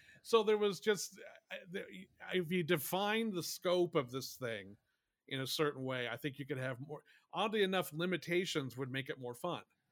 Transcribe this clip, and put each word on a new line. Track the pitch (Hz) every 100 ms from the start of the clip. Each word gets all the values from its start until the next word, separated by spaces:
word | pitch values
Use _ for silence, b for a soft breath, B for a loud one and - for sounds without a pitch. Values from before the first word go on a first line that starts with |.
| B B
so | - 226
there | 208 214
was | 208 175
just, | 214 202 - - - - _
uh, | 190 190
the, | 185 -
y-, | 196 190 _ -
if | 185 160
you | 180
define | 156 170 - 180 208 220 226
the | 180
scope | - - 185 180 175
of | 165 123
this | 135 131
thing | - 123 107 95 101 _ _ _ _ -
in | 135
a | 131
certain | - 151 131
way, | 131 131 120
I | 117
think | 151 135
you | 139
could | 135
have | 127 120
more, | 151 151 b b b
oddly | 156 214 220
enough, | 190 190 -
limitations | 151 180 175 170 175 190 156 135 117
would | 135
make | 131 131
it | 131
more | 123
fun. | 120 175 135 - _ _